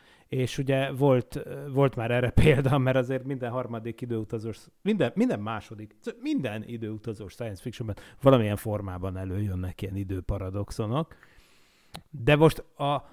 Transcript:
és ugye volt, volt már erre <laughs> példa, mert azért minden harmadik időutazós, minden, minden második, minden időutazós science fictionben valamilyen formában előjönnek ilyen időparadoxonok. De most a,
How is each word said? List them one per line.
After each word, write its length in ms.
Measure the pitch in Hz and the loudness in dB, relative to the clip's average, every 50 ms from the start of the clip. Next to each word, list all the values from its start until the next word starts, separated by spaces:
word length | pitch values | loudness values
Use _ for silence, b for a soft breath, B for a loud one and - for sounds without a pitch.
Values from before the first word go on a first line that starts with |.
| b b b b b b | b b b b b b
és 300 | - 131 127 120 - - | -4 -2 -2 -2 -2 -4
ugye 340 | 135 131 139 135 139 135 | 0 0 2 2 0 -2
volt, 520 | 139 123 143 139 131 123 117 - - 147 - - - 139 143 147 | 0 2 4 6 6 4 2 -2 -8 -10 -10 -10 -12 -12 -10 -2
volt 240 | 131 139 139 131 - | 2 4 4 4 2
már 140 | 127 113 117 | 0 -2 0
erre 200 | 120 123 123 120 - | 0 2 2 4 6
<laughs> 60 | - | 8
példa, 360 | - 156 139 - 135 135 147 139 | 8 8 8 6 4 2 4 4
mert 180 | 127 131 131 | 2 2 2
azért 280 | 131 123 123 131 127 123 | 2 2 0 -2 -4 -4
minden 260 | 135 139 120 123 117 | -6 -6 -6 -6 -4
harmadik 500 | 117 127 123 113 117 113 113 117 113 - | -4 -4 -4 -6 -6 -8 -8 -8 -10 -8
időutazós, 580 | 127 120 117 110 107 - 120 110 107 113 101 - - - _ _ | -6 -4 -4 -4 -4 -6 -6 -8 -6 -8 -10 -12 -16 -20 _ _
minden, 300 | - 190 220 180 139 120 - | -2 0 2 2 2 2 2
minden 260 | 190 247 247 165 104 | 2 2 2 0 -2
második, 560 | 104 110 113 107 - - 110 104 107 107 _ _ - 233 - - | -4 -6 -6 -8 -10 -12 -14 -14 -14 -16 _ _ -12 -12 -10 -8
minden 440 | 240 302 311 220 135 110 104 110 104 | -6 -4 -2 -2 -2 -4 -4 -6 -8
időutazós 640 | - 117 113 113 107 110 107 - 117 107 107 104 90 | -8 -8 -8 -6 -8 -8 -8 -8 -10 -10 -10 -10 -14
science 300 | - - 120 113 98 - | -12 -10 -10 -10 -8 -10
fictionben 340 | - 123 - - 120 107 98 B B B B B | -10 -10 -8 -8 -8 -8 -8 B B B B B
valamilyen 340 | - 135 135 120 107 104 104 | 4 6 6 6 4 2 0
formában 600 | 98 - 113 104 104 101 98 90 90 90 95 90 | -2 -2 -4 -4 -4 -4 -6 -8 -6 -6 -6 -6
előjönnek 640 | 95 95 95 92 101 104 101 92 92 90 92 85 - | -6 -6 -4 -4 -4 -4 -4 -4 -4 -6 -6 -8 -8
ilyen 140 | 101 95 98 | -8 -6 -6
időparadoxonok. 1200 | 98 98 92 95 92 87 - 104 95 95 95 95 101 101 - - - 110 104 120 151 160 - B B B B B B B B B B B B B B B B B B B B | -6 -4 -4 -6 -6 -4 -4 -4 -4 -4 -6 -6 -6 -6 -6 -6 -6 -4 -2 -2 -2 -4 -6 B B B B B B B B B B B B B B B B B B B B
De 260 | - 127 113 143 147 | -10 -2 4 4 6
most 220 | 147 160 151 - - - _ _ | 8 8 6 6 2 -8 _ _
a, 280 | - 143 139 143 131 - b | -4 -2 -2 -2 -4 -6 b